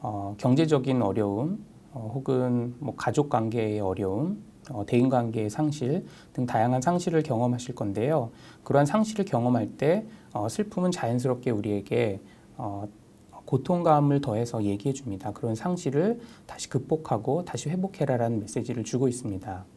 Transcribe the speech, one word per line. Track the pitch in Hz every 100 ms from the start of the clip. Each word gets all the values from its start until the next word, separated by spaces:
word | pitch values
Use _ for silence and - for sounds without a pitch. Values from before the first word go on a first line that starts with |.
어, | 117 104 98 104
경제적인 | 131 131 160 147 139 131
어려움, | 101 98 101 101 147 214 - - -
어, | 135 110 135
혹은 | 135 131 127 123 120 120
뭐 | 135 -
가족 | - 120 147
관계의 | 120 113 120 110 107
어려움, | 98 95 98 98 160 208 - - -
어, | 123 101
대인 | 123 127
관계의 | 127 117 113 107
상실 | - 151 147 123 165 - - -
등 | - 123
다양한 | 117 117 127
상실을 | 170 175 175 160
경험하실 | 147 113 123 123 - 120
건데요. | 104 98 123 156 117 - - -
그러한 | - 139 143
상실을 | 214 220 220 196
경험할 | 120 120 123 104 -
때, | 139 190 220 - -
어, | - 107
슬픔은 | - 208 - 180
자연스럽게 | 175 117 123 127 123 127
우리에게, | 113 104 101 - 120 113 98 - - - -
어, | 117 101 104 - - - - - -
고통감을 | 135 - 180 165 151 143 143
더해서 | 139 107 117 113
얘기해 | 101 98 139
줍니다. | 135 117 95 107
그런 | 101 117 113
상실을 | 180 180 - 139 190 240 - - -
다시 | - -
극복하고 | 135 - 160 160 117 120 151
다시 | 180 - 151
회복해라라는 | 185 190 - 139 123 117 113
메시지를 | 104 131 120 117
주고 | 107 123 135
있습니다. | 123 113 92 107 92 95